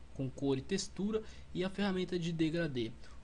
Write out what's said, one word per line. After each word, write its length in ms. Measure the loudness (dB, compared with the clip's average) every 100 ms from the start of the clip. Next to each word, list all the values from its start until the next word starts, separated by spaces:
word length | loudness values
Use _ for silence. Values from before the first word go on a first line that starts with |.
| -12 -4
com 120 | -4
cor 300 | 0 2 2
e 40 |
textura 600 | 2 -2 -2 -2 0 0 -2 -10 -6
e 100 | -2
a 60 | -2
ferramenta 480 | 2 2 2 2 0
de 160 | 0
degradê. 580 | 2 2 4 2 0 -2 -4 -12 -12